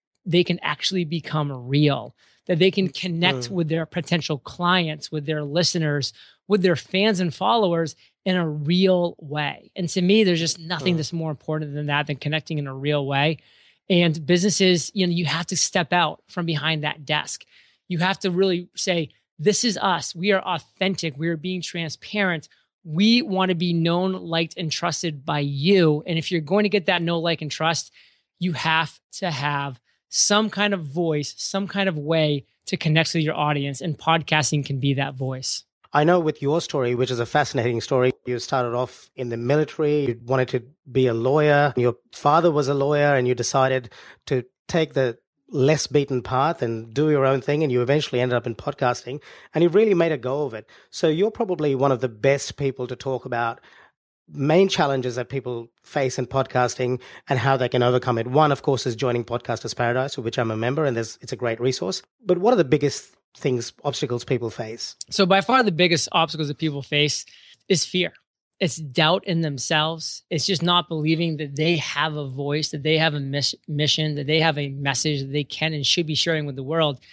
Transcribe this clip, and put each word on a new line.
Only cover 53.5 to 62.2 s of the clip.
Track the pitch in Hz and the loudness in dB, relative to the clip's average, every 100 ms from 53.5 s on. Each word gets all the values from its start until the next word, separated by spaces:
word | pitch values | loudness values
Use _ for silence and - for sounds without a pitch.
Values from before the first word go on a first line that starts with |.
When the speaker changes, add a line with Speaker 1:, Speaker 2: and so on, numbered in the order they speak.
| 117 - - - _ _ _ _ | -6 -14 -20 -20 _ _ _ _
Speaker 2:
main | 147 139 165 196 | -2 2 4 4
challenges | - 147 135 127 120 | 2 0 0 -2 -4
that | 120 | -6
people | 135 127 120 113 _ | -6 -6 -8 -10 _
face | - 151 135 131 | -6 -2 -2 -2
in | 120 | -2
podcasting | 135 131 127 123 - 127 123 - - - | -2 0 0 0 0 -4 -4 -8 -12 -4
and | 131 | 0
how | 131 135 | 2 2
they | 123 | 2
can | 131 | 2
overcome | 120 123 127 117 | 2 2 2 -2
it. | 113 | 2
One, | 131 151 | 4 4
of | 143 | 2
course, | - 131 131 | 0 -2 -2
is | |
joining | 110 131 120 | -2 -2 -2
Podcasters | 117 117 - 117 113 | -2 -6 -4 -6 -6
Paradise, | - 120 123 139 - | -2 -2 0 -4 -6
of | |
which | 113 110 | -4 -2
I'm | 113 | -2
a | 110 | -2
member, | 117 143 | -2 0
and | 147 | 0
there's, | 117 110 - | -2 -4 -10
it's | - | -12
a | 120 | -6
great | 120 113 | -4 -2
resource. | 123 127 175 190 - _ | -2 -2 -4 -6 -12 _